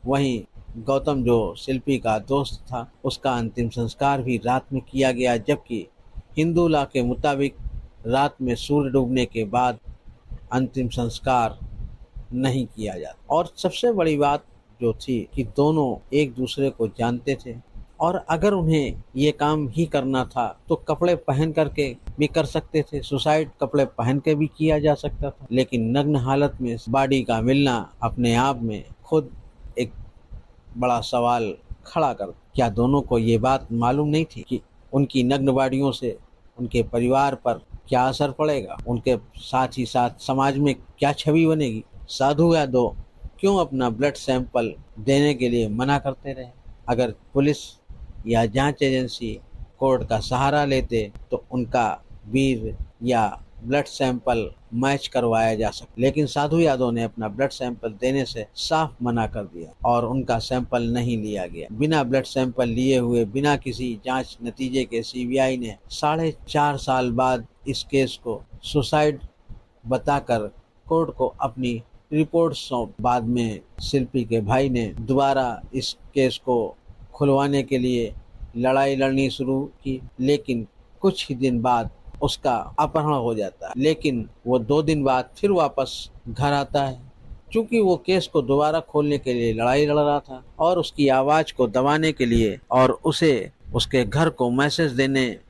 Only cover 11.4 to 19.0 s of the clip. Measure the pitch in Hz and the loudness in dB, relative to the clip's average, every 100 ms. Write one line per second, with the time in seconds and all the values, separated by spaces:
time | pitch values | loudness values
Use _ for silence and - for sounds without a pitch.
11.4 | 113 - - - - - - - - 123 | 0 -4 -14 -12 -12 -14 -16 -16 -8 -2
12.4 | 131 127 117 - 107 92 73 - - 151 | -2 -2 -4 -6 -8 -8 -12 -16 -2 -2
13.4 | 170 - 185 - 240 214 165 147 143 143 | -2 -2 -4 0 0 2 2 2 2 0
14.4 | - - _ _ 120 110 - 123 - - | -4 -20 _ _ -2 -2 -4 -4 -4 -6
15.4 | 113 120 147 156 135 113 - 139 143 120 | -4 2 2 4 0 -2 -2 0 0 -2
16.4 | 127 - 139 - 113 - 117 123 120 131 | -6 0 -2 0 -4 0 -2 -2 -4 -4
17.4 | 127 117 - - - - 165 180 - 160 | -6 -16 -14 -16 -16 -2 0 0 -2 0
18.4 | 196 202 160 160 135 - | 2 2 2 2 2 -4